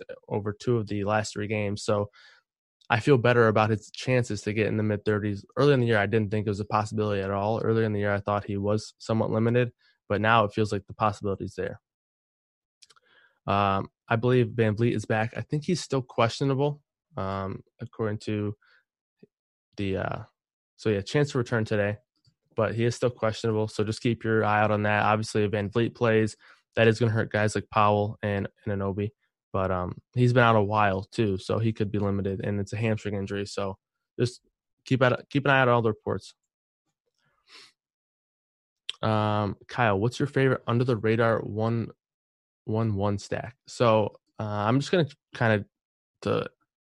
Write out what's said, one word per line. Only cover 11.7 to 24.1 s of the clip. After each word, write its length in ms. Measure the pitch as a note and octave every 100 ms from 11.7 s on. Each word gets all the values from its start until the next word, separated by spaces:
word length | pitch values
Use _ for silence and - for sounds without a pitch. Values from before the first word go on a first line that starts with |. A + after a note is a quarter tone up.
| - _ _ _ _ _ _ _ _ _ _ - _ _ _ _ _ -
Um, 420 | G2+ G2+ G2 - _ _
I 80 | A#2
believe 320 | B2 B2+ A2
VanVleet 460 | A2+ A2 G#2 A#2+
is 100 | G#2
back. 300 | - A2 A2 -
I 60 |
think 220 | - D3+
he's 160 | D3+ F3
still 200 | - C3+
questionable, 800 | B2 - A2+ - C#3 C3+ D3 D3 _ _ _ -
um, 460 | F#2+ G2 G2 - - _
according 380 | A#2 - A2 G#2
to 360 | - G#2+ G#2 G#2 _ _ _ _ _ _ - _ _ _ _ -
the, 220 | G2 F#2+
uh, 200 | - - A2 _ _ _ _ _
so 140 | A2
yeah, 120 | G2+
chance 300 | F#2+ D3 D3
to 60 | C3+
return 260 | A#2 A#2
today, 340 | A2 G#2+ G2+ - _ _ _ _ _ -
but 180 | G#2
he 100 | A2
is 100 | A#2
still 160 | - B2
questionable. 580 | - A2 - A#2 G#2+ A2
So 160 | -
just 180 | G#2 A2+
keep 220 | B2